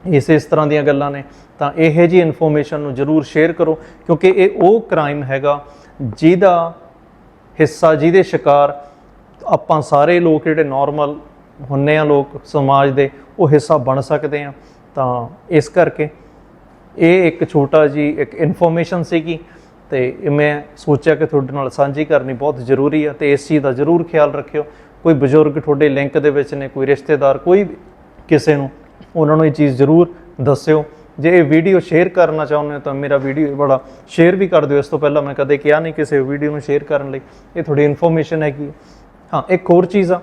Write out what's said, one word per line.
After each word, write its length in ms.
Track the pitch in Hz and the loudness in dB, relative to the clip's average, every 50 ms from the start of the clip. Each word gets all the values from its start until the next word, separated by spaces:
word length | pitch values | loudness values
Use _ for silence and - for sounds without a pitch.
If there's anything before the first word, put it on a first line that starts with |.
| - | -4
ਇਸ, 240 | 180 165 139 120 - | 0 0 0 2 2
ਇਸ 140 | 160 151 147 | 0 0 2
ਤਰ੍ਹਾਂ 220 | - 160 156 156 | 0 0 0 0
ਦੀਆਂ 160 | 147 151 151 | 0 0 0
ਗੱਲਾਂ 280 | 143 147 143 139 143 143 | 0 0 0 0 -2 -6
ਨੇ। 140 | 143 139 139 139 - - - _ _ - | -8 -10 -14 -18 -20 -20 -20 _ _ -6
ਤਾਂ 140 | 151 143 - | -6 -6 0
ਇਹੋ 300 | 160 160 165 151 170 170 | 2 0 2 4 4 2
ਜਿਹੀ 160 | 165 175 180 | 4 4 2
ਇਨਫੋਰਮੇਸ਼ਨ 580 | 170 160 151 - 165 156 151 151 143 - 160 147 | 2 2 -2 -2 -2 0 0 0 -2 -4 -8 -8
ਨੂੰ 140 | 147 143 127 | -8 -8 -6
ਜ਼ਰੂਰ 280 | 127 143 147 156 156 | -4 -2 0 0 0
ਸ਼ੇਅਰ 300 | 139 - - 156 156 170 | 0 0 0 0 0 0
ਕਰੋ, 220 | 165 - 170 156 156 | 0 -2 -2 -2 -2
ਕਿਉਂਕਿ 540 | - - - - - - - 170 151 - 190 | -6 -8 -20 -20 -16 -4 -2 -2 2 2 2
ਇਹ 220 | 190 196 185 208 196 | 4 4 2 2 2
ਉਹ 240 | - 170 180 214 233 | 2 4 4 4 2
ਕ੍ਰਾਈਮ 420 | 226 - 190 160 147 143 147 147 | 0 -2 -2 -2 -2 -2 -4 -6
ਹੈਗਾ 420 | 139 127 135 135 139 143 143 143 - - - - - - - - | -4 -4 -4 -2 0 -2 -2 -2 -6 -18 -20 -20 -20 -20 -14 -10
ਜਿਹਦਾ 720 | 139 117 104 - 156 160 180 180 202 190 175 170 170 165 165 - - - _ _ _ _ _ _ _ - _ _ _ _ - - | -10 -10 -6 2 2 2 4 6 4 4 4 2 -2 -4 -10 -16 -20 -20 _ _ _ _ _ _ _ -20 _ _ _ _ -2 0
ਹਿੱਸਾ, 340 | 156 147 - - 175 160 160 | 0 0 0 2 2 2 2
ਜਿਹਦੇ 280 | 139 147 175 170 190 | 4 2 4 4 4
ਸ਼ਿਕਾਰ 580 | 175 - - 165 - 147 143 143 143 143 139 - - - - _ _ _ _ _ _ _ _ _ - | 2 2 -2 -2 2 2 4 4 4 2 -2 -8 -16 -20 -20 _ _ _ _ _ _ _ _ _ -2
ਆਪਾਂ 360 | - 180 143 - - 165 151 | -2 -2 -2 0 -2 -2 -2
ਸਾਰੇ 380 | 139 - 151 143 143 165 175 175 | 0 0 2 2 4 4 2 2
ਲੋਕ, 240 | 175 165 156 151 151 | 2 2 0 0 0
ਜਿਹੜੇ 200 | 160 156 160 156 | -2 -2 -2 -2
ਨਾਰਮਲ 520 | 139 135 135 139 143 143 151 147 143 147 147 - - _ - _ _ _ - 139 123 | -2 -2 -2 -2 -2 -2 -4 -4 -4 -6 -10 -16 -20 _ -20 _ _ _ -20 -10 -6
ਹੁੰਨੇ 260 | 139 135 139 147 151 | -2 -2 0 2 2
ਆ 80 | 156 151 | 0 2
ਲੋਕ 240 | 147 147 139 139 139 - 139 - | 2 2 0 0 -4 -12 -20 -18
ਸਮਾਜ 460 | - - 147 139 135 139 139 139 139 | -6 -4 -2 0 2 2 2 2 2
ਦੇ, 200 | 131 139 139 135 - - - - _ - | 2 0 -2 -2 -4 -14 -20 -18 _ -2
ਉਹ 100 | 185 139 | 2 2
ਹਿੱਸਾ 280 | 151 151 147 - 165 | 2 2 2 2 -2
ਬਣ 240 | 147 123 131 131 139 | 0 0 -2 -4 -4
ਸਕਦੇ 420 | 131 - 156 143 151 147 147 147 | -2 -4 -4 -4 -4 -6 -6 -6
ਆ। 100 | 147 139 139 - - - _ _ _ _ _ | -8 -10 -14 -18 -20 -20 _ _ _ _ _
ਤਾਂ 340 | 143 131 127 123 123 117 - - - _ - | -4 -4 -4 -4 -6 -8 -10 -14 -20 _ -2
ਇਸ 180 | 175 151 143 - | -2 -2 -2 0
ਕਰਕੇ 400 | - 185 165 - - - 151 151 - - - - _ - _ _ - _ _ _ _ _ _ _ _ - | 0 0 0 0 0 -6 -8 -8 -8 -18 -20 -20 _ -20 _ _ -20 _ _ _ _ _ _ _ _ 0
ਇਹ 280 | 170 165 180 190 180 | 2 4 4 4 2
ਇੱਕ 220 | 165 165 - 165 - | 0 0 -2 -8 -2
ਛੋਟਾ 380 | - 151 139 139 - 156 151 | 0 -2 0 2 2 2 2
ਜਿਹੀ 240 | 143 139 151 147 147 135 - | 2 0 -2 -4 -4 -2 -4
ਇੱਕ 160 | 139 - - | -6 -8 -4
ਇਨਫੋਰਮੇਸ਼ਨ 680 | - 160 151 - - 180 170 165 170 165 - 185 175 | -4 -4 -4 0 0 0 0 0 -2 -4 -4 -4 -6
ਸੀਗੀ, 360 | 160 - 185 165 156 170 165 160 - - - - - _ _ _ _ - | -4 -2 -2 -4 -2 -4 -8 -10 -10 -20 -20 -20 -20 _ _ _ _ -6
ਤੇ 260 | 143 131 127 127 131 - | -4 -2 -2 -4 -6 -6
ਇਹ 100 | 202 156 | -4 -2
ਮੈਂ 320 | 143 147 147 147 147 147 - - - | 0 2 0 0 -2 -4 -10 -16 -20
ਸੋਚਿਆ 380 | - - 165 147 139 - 165 151 | -10 -2 -2 -2 0 2 0 0
ਕਿ 120 | 143 160 | 0 0
ਤੁਹਾਡੇ 260 | - 151 143 135 127 | -2 0 -2 -2 -2
ਨਾਲ 180 | 139 143 135 127 | -6 -6 -8 -6
ਸਾਂਝੀ 340 | - - 139 139 139 147 156 | -2 -2 -2 -2 -2 -6 -2
ਕਰਨੀ 280 | 147 156 139 127 135 | -2 -2 -4 -4 -10
ਬਹੁਤ 240 | 131 117 139 151 147 | -10 -6 -6 -6 -6
ਜ਼ਰੂਰੀ 480 | 131 123 117 135 131 139 147 151 156 147 | -6 -2 -2 -2 0 0 0 0 -2 -4
ਆ। 80 | 151 | -4
ਤੇ 200 | 127 - 147 143 | -6 -4 0 0
ਇਸ 160 | 143 135 - - | 0 -2 -2 -2
ਚੀਜ਼ 140 | 160 147 | -2 -2
ਦਾ 100 | 139 139 | 0 -2
ਜ਼ਰੂਰ 300 | 127 127 147 156 170 170 | -2 -2 0 0 0 0
ਖਿਆਲ 300 | 165 170 - 156 147 143 | -2 -2 0 2 2 2
ਰੱਖਿਓ। 320 | 139 143 147 - - 151 147 - - - - - - - | 0 -8 -10 -6 -8 -8 -8 -8 -16 -20 -20 -20 -20 -4
ਕੋਈ 120 | - 165 160 | 0 0 2
ਬਜ਼ੁਰਗ 440 | 131 139 131 139 156 151 151 139 156 | 2 2 2 4 4 4 2 0 -4
ਤੁਹਾਡੇ 300 | - 151 143 139 151 147 | -2 -2 0 2 2 0
ਲਿੰਕ 300 | 135 139 139 135 - 156 | 0 0 -4 -2 -4 0
ਦੇ 120 | 139 151 | 0 0
ਵਿੱਚ 240 | 139 143 135 - 147 | 0 0 -4 -4 -8
ਨੇ, 140 | 139 135 131 | -10 -10 -10
ਕੋਈ 180 | - 139 135 | -6 -4 -2
ਰਿਸ਼ਤੇਦਾਰ, 520 | 131 139 131 - - 151 135 139 139 135 - | -2 -2 -2 0 -2 -2 2 2 0 0 0
ਕੋਈ 260 | - 175 180 202 202 | 2 2 2 2 2
ਵੀ 120 | - - - - - - - - - - - - - | -2 -6 -16 -20 -20 -20 -20 -20 -20 -20 -20 -2 0
ਕਿਸੇ 280 | 160 143 - 160 151 | 0 2 4 2 0
ਨੂੰ, 140 | 143 139 131 - - - - - - - - - | 0 -2 -8 -10 -16 -20 -20 -20 -20 -20 -8 -2
ਉਹਨਾਂ 200 | 170 156 147 156 | 0 2 2 4
ਨੂੰ 100 | 156 160 | 2 2
ਇਹ 60 | 156 | 0
ਚੀਜ਼ 240 | 135 - 151 143 127 | 2 2 0 0 2
ਜ਼ਰੂਰ 380 | 123 139 139 156 170 175 170 - - - - - - | 2 2 4 6 4 4 2 -2 -20 -20 -20 -10 -4
ਦੱਸਿਓ। 440 | 131 143 139 - - 160 156 156 151 - - - - - _ - | 0 0 0 0 0 0 0 0 0 -6 -16 -20 -20 -20 _ -2
ਜੇ 180 | 139 165 180 180 | 0 2 4 4
ਇਹ 60 | 160 | 4
ਵੀਡੀਓ 340 | 139 156 165 165 196 190 175 | 4 2 2 2 2 0 0
ਸ਼ੇਅਰ 300 | 160 - 165 160 180 185 | 0 0 0 0 0 2
ਕਰਨਾ 360 | 180 185 170 156 156 156 151 | 2 0 0 0 0 -4 -4
ਚਾਹੁੰਦੇ 300 | 143 151 147 147 147 147 | -2 -2 -2 -2 -4 -8
ਹੋ 60 | 143 | -8
ਤਾਂ 140 | - 147 135 | -8 -8 -6
ਮੇਰਾ 220 | 139 143 139 143 | -6 -4 -2 -2
ਵੀਡੀਓ 400 | 139 135 135 135 156 156 143 139 | -2 -2 -2 -2 -2 -2 -2 -2
ਬੜਾ 240 | 139 147 139 135 127 - - - - - - | -2 0 0 0 0 -2 -12 -20 -20 -20 -10
ਸ਼ੇਅਰ 280 | - - 165 175 185 | 0 2 4 4 4
ਵੀ 120 | 185 196 175 | 2 -2 2
ਕਰ 160 | 180 156 151 | 2 0 2
ਦਿਓ। 140 | 139 143 143 | 2 0 -2
ਇਸ 80 | 139 | -2
ਤੋਂ 120 | - - 143 | -2 -4 -2
ਪਹਿਲਾਂ 240 | 151 147 143 151 | -2 0 0 0
ਮੈਂ 120 | 143 139 139 | -4 -4 -4
ਕਦੇ 220 | - 139 135 147 | -4 0 0 -2
ਕਿਹਾ 240 | 139 143 147 147 156 | 0 2 0 0 2
ਨਹੀਂ 140 | 165 165 156 | 0 -6 -4
ਕਿਸੇ 260 | - 151 - 147 139 | -6 -4 -2 0 -2
ਵੀਡੀਓ 300 | 131 131 143 143 147 147 | -2 -2 -4 -4 -4 -4
ਨੂੰ 100 | 151 147 | -6 -6
ਸ਼ੇਅਰ 240 | 139 - 143 147 143 | -4 -4 -4 -4 -2
ਕਰਨ 260 | - 156 139 139 139 | -2 -4 -4 -4 -6
ਲਈ, 100 | 135 135 127 - - - - - - | -12 -12 -14 -18 -20 -20 -20 -12 -10
ਇਹ 60 | 170 | -8
ਤੁਹਾਡੀ 220 | 160 - 147 139 147 | -4 -2 0 2 2
ਇਨਫੋਰਮੇਸ਼ਨ 580 | 147 143 - 170 170 165 160 151 - 165 156 | 0 0 0 0 0 0 0 -2 -2 -4 -4
ਹੈਗੀ। 280 | 156 151 131 143 147 143 147 - - - - - - _ _ _ _ _ - | -4 -4 -6 -6 -12 -14 -14 -20 -20 -20 -20 -20 -20 _ _ _ _ _ -8
ਹਾਂ, 80 | 147 - - | -6 -2 -2
ਇੱਕ 220 | 185 175 - - | -2 -2 2 2
ਹੋਰ 160 | 170 180 185 | 2 2 2
ਚੀਜ਼ 260 | 180 - 202 190 170 | 2 0 -2 0 0
ਆ 80 | 180 175 | -2 -6